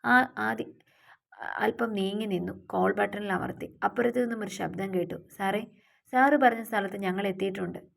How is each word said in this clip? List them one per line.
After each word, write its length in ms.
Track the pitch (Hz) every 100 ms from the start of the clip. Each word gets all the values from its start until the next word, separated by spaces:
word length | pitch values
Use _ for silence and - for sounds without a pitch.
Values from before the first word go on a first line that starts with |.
ആ 120 | 240 247 254 -
ആദി 280 | - 214 - 123 _ _ _ - _ - - -
അല്പം 340 | 214 - 233
നീങ്ങി 320 | 208 190 208 220
നിന്നു. 280 | 180 180 185 -
കോൾ 240 | 190 190
ബട്ടണിൽ 380 | 202 202 202 208
അമർത്തി. 340 | 185 - - - -
അപ്പുറത്തു 380 | 202 - 240 240
നിന്നും 220 | 240 226
ഒരു 100 | 202
ശബ്ദം 360 | - 180 175 196
കേട്ടു. 260 | 185 170 175 -
"സാറേ, 320 | - 196 202 240 _ _ _ _
സാറ് 240 | 254 269 294
പറഞ്ഞ 240 | 254 226
സ്ഥലത്ത് 360 | 220 220 196 202
ഞങ്ങൾ 260 | 196 185 202
എത്തിയിട്ടുണ്ട്. 540 | 190 196 196 180 175 -